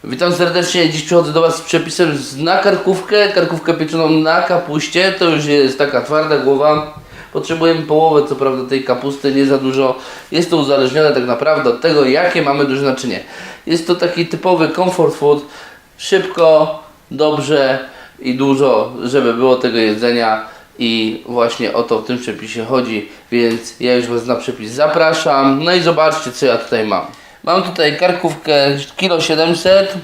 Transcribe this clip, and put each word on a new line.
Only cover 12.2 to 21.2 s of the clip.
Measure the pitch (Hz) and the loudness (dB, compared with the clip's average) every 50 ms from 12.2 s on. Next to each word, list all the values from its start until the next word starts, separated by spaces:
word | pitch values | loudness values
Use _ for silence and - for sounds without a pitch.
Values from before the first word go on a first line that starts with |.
| 180 180 175 170 | 2 0 0 0
mamy | 151 143 143 143 143 | 0 0 0 0 0
duże | 135 131 135 | 0 0 -2
naczynie. | 143 135 127 123 - 123 98 95 - - - - - - - - - | 0 -2 -2 -2 -4 -6 -6 -8 -10 -14 -18 -18 -16 -18 -18 -14 -4
Jest | - 165 170 165 | -2 -2 -2 0
to | - 175 | -2 -2
taki | 170 175 170 - 170 170 | 0 0 -2 -2 -2 -4
typowy | 165 - 165 - 190 180 160 160 151 | -4 -4 -4 0 0 2 2 2 0
comfort | - - 185 180 175 180 160 143 151 | 0 -2 -2 -2 2 2 0 0 0
food, | - 143 147 147 147 143 - - - - - - - _ _ _ | 0 2 2 2 2 -2 -12 -20 -20 -20 -20 -20 -20 _ _ _
szybko, | - - - - 185 - - - 170 165 160 156 151 151 156 - - - - - _ _ _ | -14 -4 0 0 0 0 -2 0 2 4 6 6 6 4 2 -2 -10 -14 -20 -20 _ _ _
dobrze | 127 135 151 151 151 143 135 135 156 143 135 131 135 131 131 - - - - - - - | -4 0 0 0 0 -2 -2 0 0 2 2 0 0 -4 -6 -12 -18 -20 -20 -20 -20 -10
i | - 131 123 | -6 -6 -2
dużo, | 127 139 139 135 135 143 135 117 107 107 120 123 113 98 | 0 0 0 2 2 4 4 4 2 0 -2 -6 -8 -8
żeby | 120 131 143 127 120 113 | -2 0 0 0 0 0
było | 117 127 131 127 | 2 4 2 2
tego | 123 123 120 113 117 | 2 0 0 2 2
jedzenia. | 113 107 107 107 120 120 120 120 117 110 110 107 - - - - - _ _ - | 2 2 0 0 0 0 2 2 0 0 -2 -2 -4 -12 -18 -20 -20 _ _ -4
I | 123 117 113 113 110 110 110 - | -2 -2 0 0 -2 -2 -4 -6